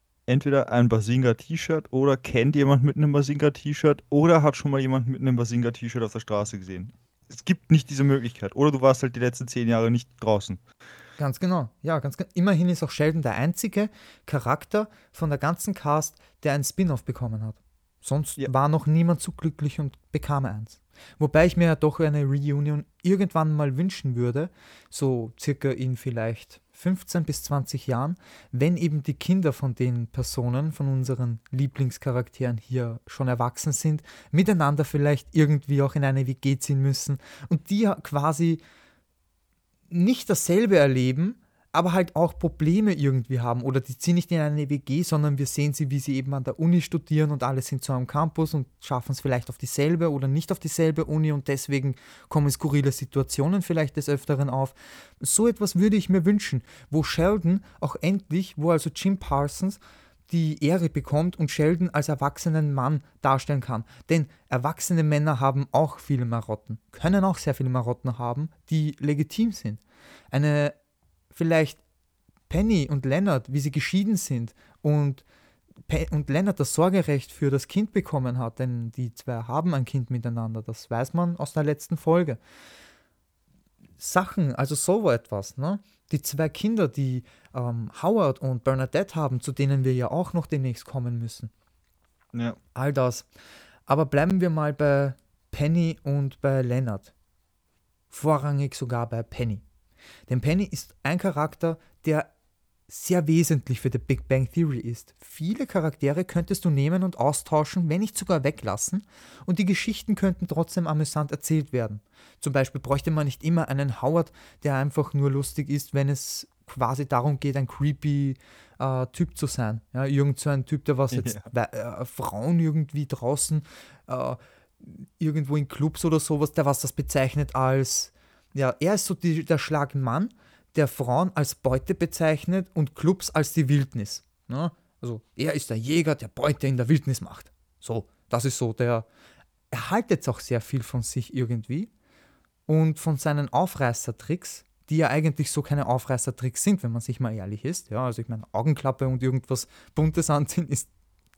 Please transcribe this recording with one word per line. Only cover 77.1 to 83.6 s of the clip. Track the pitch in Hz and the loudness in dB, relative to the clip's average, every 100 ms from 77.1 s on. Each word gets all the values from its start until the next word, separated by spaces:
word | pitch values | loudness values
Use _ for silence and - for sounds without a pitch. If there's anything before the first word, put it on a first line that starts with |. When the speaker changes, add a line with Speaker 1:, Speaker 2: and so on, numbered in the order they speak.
| 139 - | -2 -4
Speaker 2:
für | - 143 | -4 0
das | 135 - | 0 -2
Kind | 196 214 | -2 -2
bekommen | 208 - 147 127 123 | -2 -2 -4 -2 -4
hat, | 117 - | -6 -4
denn | 127 120 117 | -4 -4 -6
die | 113 120 | -6 -8
zwei | - - 117 | -8 -8 -8
haben | 113 139 170 | -4 -2 0
ein | 139 | 0
Kind | 123 139 120 | -2 -2 -2
miteinander, | 123 117 117 113 113 | -4 -4 -4 -4 -6
das | 110 110 - | -8 -12 -6
weiß | 117 127 | -4 -2
man | 170 175 170 | 0 -2 -2
aus | 143 | -4
der | - | -2
letzten | 147 151 - 160 | 0 -2 -4 -4
Folge. | - 170 165 117 - - - - - _ _ _ _ _ _ _ | 2 2 2 -4 -10 -20 -20 -20 -20 _ _ _ _ _ _ _